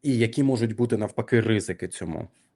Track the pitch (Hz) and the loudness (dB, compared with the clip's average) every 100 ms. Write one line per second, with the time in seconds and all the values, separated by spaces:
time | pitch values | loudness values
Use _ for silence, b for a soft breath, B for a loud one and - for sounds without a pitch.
0 | 147 123 113 113 135 127 113 110 120 110 | -2 2 2 2 2 2 0 0 0 0
1 | 104 - 113 120 113 110 98 90 90 - | -2 -4 2 2 4 0 0 -6 -8 -8
2 | 87 80 82 _ _ | -8 -6 -8 _ _